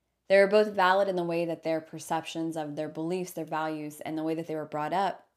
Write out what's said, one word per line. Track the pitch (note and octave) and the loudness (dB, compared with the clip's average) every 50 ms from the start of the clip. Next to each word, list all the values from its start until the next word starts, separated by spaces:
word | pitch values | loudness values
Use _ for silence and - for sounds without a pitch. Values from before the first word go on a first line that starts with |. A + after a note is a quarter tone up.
| _ _ _ _ _ - | _ _ _ _ _ 4
They're | F#3+ G3 G3 | 6 6 8
both | F#3+ G#3 G#3+ G#3+ G#3+ G3+ | 8 6 4 4 4 2
valid | G3+ F#3 F3+ F#3 G3 G3+ | 4 4 6 6 4 4
in | G3 F#3 | 2 0
the | F3+ E3+ | 0 0
way | E3+ E3+ E3+ E3+ | 0 0 -2 -2
that | E3 E3 D#3+ - | -2 -4 -4 -2
their | D#3+ D#3+ D#3+ | -2 -2 -2
perceptions | D#3 - - D#3 - - E3 D#3+ D#3 - - E3 D#3+ E3 D#3+ | -4 -8 -12 -14 -6 -4 -4 -4 -4 -6 -6 -6 -4 -4 -4
of | D#3+ D3+ D3 D3 | -6 -6 -6 -6
their | D3+ D#3 D3+ | -6 -8 -6
beliefs, | D#3+ D#3+ D#3+ E3 F3+ F#3 F3+ F3 | -6 -6 -4 -4 -4 -4 -6 -6
their | - E3 D#3+ | -8 -10 -8
values, | D#3 D#3+ D#3 D#3+ D#3+ D#3 D3+ D3+ D3+ D3 - | -6 -4 -4 -4 -4 -4 -6 -8 -10 -12 -10
and | - - D#3+ | -10 -8 -6
the | D#3 D#3 | -4 -2
way | D#3+ D#3+ | -2 -2
that | D#3+ D#3+ | -4 -4
they | - D#3 | -6 -6
were | D#3 D3+ | -6 -6
brought | D3 - D3+ D3+ D3+ E3 | -6 -6 -4 -4 -2 0
up | F#3 G3 F3+ F3 - - _ _ | 0 0 0 -2 -6 -12 _ _